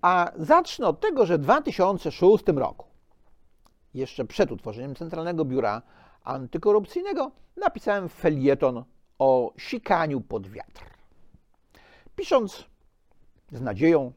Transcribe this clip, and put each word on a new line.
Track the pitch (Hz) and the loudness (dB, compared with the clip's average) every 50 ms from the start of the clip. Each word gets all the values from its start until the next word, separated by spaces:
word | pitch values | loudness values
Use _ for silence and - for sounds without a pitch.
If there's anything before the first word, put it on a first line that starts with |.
A | - 180 185 180 175 175 - | 2 2 2 2 2 0 -2
zacznę | - 160 147 311 339 349 - - - 262 | -8 2 4 4 4 4 2 -6 -2 0
od | 185 156 - | -2 0 0
tego, | - 427 349 269 226 | -2 -2 2 2 4
że | 165 180 156 | 4 4 0
w | |
dwa | 143 131 240 277 196 | 4 4 2 2 2
tysiące | - - - 185 185 196 180 - 165 - | -2 0 0 2 2 2 -2 -4 -8 -4
szóstym | - - 180 214 208 - - 165 139 | 4 6 6 6 6 4 0 0 0
roku, | 127 73 - - - _ _ _ _ _ _ _ _ _ - _ - _ _ _ _ _ _ _ _ _ _ | 0 -4 -4 -8 -20 _ _ _ _ _ _ _ _ _ -20 _ -20 _ _ _ _ _ _ _ _ _ _
jeszcze | 127 135 127 - - 107 | -10 -10 -10 -6 -10 -10
przed | 107 - - 202 - 117 | -8 -2 -2 -2 -2 -2
utworzeniem | 95 - 117 104 110 123 139 139 | -10 -10 -12 -12 -10 -12 -12 -12
Centralnego | - 170 160 - 165 160 170 175 160 156 | -12 -12 -10 -8 -8 -6 -6 -2 -2 -2
Biura | 135 127 131 117 107 104 110 - _ _ _ - _ _ _ _ | 0 0 0 0 0 -2 -4 -8 _ _ _ -20 _ _ _ _
Antykorupcyjnego, | - 131 135 131 120 - 165 160 208 208 214 202 - - 349 359 403 392 330 277 - - _ - _ _ | -8 -8 -8 -8 -8 -8 -2 0 2 2 2 2 -2 -8 -8 -6 -6 -4 -4 -4 -6 -8 _ -20 _ _
napisałem | - 403 381 - 208 - - 202 202 190 165 | -4 -4 -4 -4 -4 -4 -4 -4 -4 -4 -8
felieton | - - - 175 156 143 131 139 139 139 - 135 127 117 123 _ _ _ _ _ _ _ | -12 -2 -2 0 0 2 2 2 2 4 2 -2 -2 -2 -12 _ _ _ _ _ _ _
o | 135 135 131 127 120 - - | 2 4 4 4 2 -2 -6
sikaniu | - - - - 240 - - 196 170 165 156 143 131 | -12 -12 -10 -10 -10 -2 -2 0 0 0 -2 -4 -6
pod | - - 117 110 95 | -6 -6 -10 -10 -10
wiatr. | 95 104 113 - - - - - - - _ - _ _ _ - - _ - _ _ _ _ _ _ _ - _ _ _ _ _ - - | -10 -16 -18 -18 -18 -20 -20 -20 -20 -20 _ -20 _ _ _ -20 -20 _ -20 _ _ _ _ _ _ _ -20 _ _ _ _ _ -20 -12
Pisząc | - 392 - - 285 226 196 - - - _ _ _ _ _ _ _ _ _ _ _ - _ _ _ _ _ - | -12 -4 0 0 0 0 0 -8 -14 -20 _ _ _ _ _ _ _ _ _ _ _ -20 _ _ _ _ _ -14
z | 120 | -8
nadzieją | 123 123 104 95 135 165 170 151 135 123 127 | -8 -6 -4 2 2 4 4 4 2 -2 -10